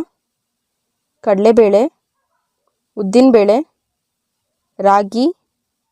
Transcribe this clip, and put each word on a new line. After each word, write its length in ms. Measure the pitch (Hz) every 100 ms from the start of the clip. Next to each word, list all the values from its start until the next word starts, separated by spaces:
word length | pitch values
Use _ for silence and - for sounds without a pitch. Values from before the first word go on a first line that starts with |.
| 330 _ _ _ _ _ _ _ _ _ _ _ 226
ಕಡಲೆಬೇಳೆ, 560 | 196 214 233 214 202 285 - _ _ _ _ _ _ _ _ _ -
ಉದ್ದಿನಬೇಳೆ, 560 | 196 233 262 226 202 233 311 _ _ _ _ _ _ _ _ _ _ - 196
ರಾಗಿ, 380 | 196 202 226 285 - _ _ _ _ _